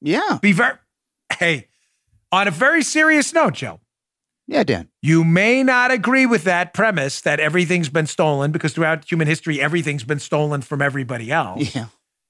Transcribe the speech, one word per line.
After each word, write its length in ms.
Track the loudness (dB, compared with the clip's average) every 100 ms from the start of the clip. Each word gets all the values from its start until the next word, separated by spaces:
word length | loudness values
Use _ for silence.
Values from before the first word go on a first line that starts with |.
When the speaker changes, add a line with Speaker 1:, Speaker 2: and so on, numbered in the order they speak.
Speaker 1:
Yeah. 380 | -4 -2 -2 0
Speaker 2:
Be 100 | 2
ver-, 280 | 2 2 -2 _ _ _ _ -10 -2
hey, 300 | -2 -2 -6 _ _ _ _ _ -2
on 160 | 0 0
a 20 |
very 320 | 2 2 2
serious 500 | 0 2 4 4 2
note, 220 | 2 0
Joe. 260 | 0 -10 -14 _ _ _ _ _ _ -4
Speaker 1:
Yeah, 140 | -2
Dan. 260 | 0 -2 -4 _
Speaker 2:
You 220 | 0 2
may 380 | 4 4 4 2
not 260 | 2 2 2
agree 340 | 0 0 2 4
with 180 | 2
that 280 | 2 0 -2
premise 480 | 0 0 0 -4 -4
that 180 | -2 0
everything's 480 | 0 0 0 0 0
been 180 | -2 -2
stolen, 460 | 0 0 0 0
because 200 | -2 -4
throughout 380 | -2 -2 -2 -4
human 160 | -2 0
history, 340 | -2 -4 -2
everything's 440 | -2 -2 -2 -4
been 160 | -4 -6
stolen 420 | -2 -2 0 -4
from 180 | -6 -2
everybody 500 | -2 -2 -6 -8 -4
else. 420 | -2 -2 -4 -6
Speaker 1:
Yeah. 120 | -6 -10 _ _ _ _